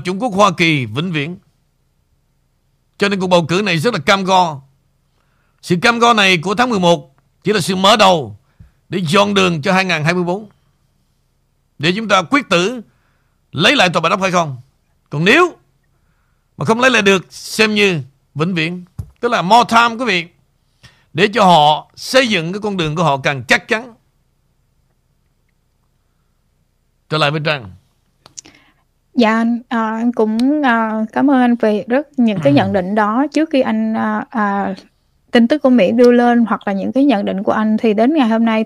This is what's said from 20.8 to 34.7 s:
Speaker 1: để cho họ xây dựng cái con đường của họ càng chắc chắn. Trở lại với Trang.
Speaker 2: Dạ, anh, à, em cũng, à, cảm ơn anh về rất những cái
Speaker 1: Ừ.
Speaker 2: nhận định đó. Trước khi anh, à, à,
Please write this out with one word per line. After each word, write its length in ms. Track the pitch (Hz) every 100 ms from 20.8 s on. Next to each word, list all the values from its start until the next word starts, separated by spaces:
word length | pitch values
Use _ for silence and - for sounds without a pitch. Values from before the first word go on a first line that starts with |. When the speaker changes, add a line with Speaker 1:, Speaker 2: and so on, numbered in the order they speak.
| - _ _
Speaker 1:
để 160 | 143 208
cho 160 | 220
họ 460 | 185 165 151 147 - -
xây 320 | - 254 254
dựng 240 | 190 160
cái 80 | 202
con 160 | 208 190
đường 200 | 156 156
của 80 |
họ 120 | 160 139
càng 280 | 151 135 113
chắc 200 | 233 -
chắn. 260 | 220 247 226 _ _ _ _ _ _ _ _ _ _ _ _ _ _ _ _ _ _ _ _ _ _ _ _ _ _ _ _ _ _ -
Trở 100 | 156
lại 120 | 147
với 100 | 156
Trang. 260 | 151 143 98 90 _ _ _ _ _ - - _ _ _ _ _ _
Speaker 2:
Dạ, 180 | - 214 226
anh, 240 | 233 233 -
à, 280 | 233 220 226
em 140 | 240
cũng, 500 | 233 220 226 262 302
à, 400 | 269 226 220 220 220
cảm 180 | 254 269
ơn 100 | 262
anh 140 | 247
về 300 | 233 220 208 175
rất 200 | 254 302 -
những 220 | 226 190
cái 120 | 151
Speaker 1:
Ừ. 40 | 277
Speaker 2:
nhận 160 | 196
định 220 | 196 180
đó. 320 | 214 208 233 294
Trước 180 | 294 311
khi 100 | 269
anh, 340 | 240 220 220
à, 300 | 220 220 214 -
à, 440 | 233 202 202 196